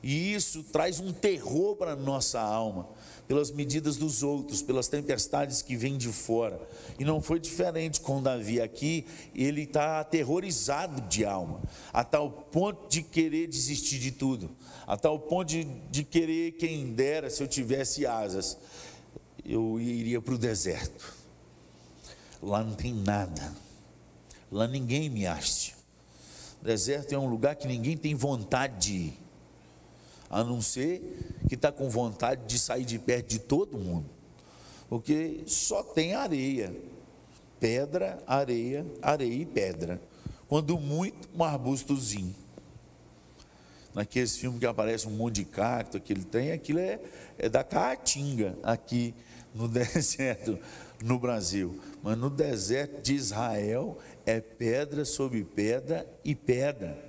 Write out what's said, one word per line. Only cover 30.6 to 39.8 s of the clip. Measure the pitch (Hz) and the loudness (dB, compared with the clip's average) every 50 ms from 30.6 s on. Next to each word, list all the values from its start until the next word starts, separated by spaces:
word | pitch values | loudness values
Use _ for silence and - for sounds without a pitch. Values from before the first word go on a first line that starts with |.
ser | 110 - - 127 131 160 180 - 320 - - - - - - - - | 2 2 2 2 0 0 0 -2 -6 -10 -10 -10 -10 -10 -8 0 0
que | - 131 | 0 2
tá | 123 - 147 | 4 2 2
com | 143 - 135 131 | 2 2 -2 0
vontade | 110 120 120 117 104 - 117 120 135 123 117 | 2 2 0 0 0 0 0 0 0 -2 -2
de | 110 120 120 | 0 2 2
sair | - - 123 127 127 | 2 2 0 -2 -2
de | 117 117 113 | -2 -4 -2
perto | - - 123 120 - - | 2 2 2 2 0 -2
de | 113 110 | -2 -4
todo | - - 139 156 202 - - | 2 2 2 2 2 0 -2
mundo, | 107 92 90 87 82 76 69 - - - - - - - - - - - - - - - - | -6 -2 -2 -2 -2 -2 -4 -12 -18 -20 -20 -20 -20 -20 -20 -20 -20 -20 -20 -20 -20 -8 -4
porque | 117 117 - - 151 151 160 165 - - - | -4 -4 2 2 2 2 2 -2 -4 -8 -4
só | - - - - - 120 117 | -2 0 2 2 2 0 0
tem | - - - 160 160 170 196 | -2 2 2 2 2 4 2
areia, | 247 277 214 165 135 131 135 135 123 104 90 90 - - - - - - - - - - - - - - - - - | 0 0 0 0 2 2 2 0 0 -2 -2 -6 -10 -12 -14 -16 -18 -20 -20 -20 -20 -20 -20 -20 -20 -20 -20 -2 2
pedra, | - 113 113 123 143 147 151 180 190 190 185 - - | 2 4 4 4 2 2 0 0 0 0 -4 -6 0
areia, | - 127 139 143 127 123 117 117 123 135 143 165 165 - - | 2 2 2 4 4 2 0 2 0 -2 -2 -4 -6 -10 0
areia | - 143 147 147 135 117 117 | 2 2 2 4 2 0 0
e | 135 170 | -2 -4
pedra. | - - 110 101 92 90 78 | 0 0 0 0 0 -2 -4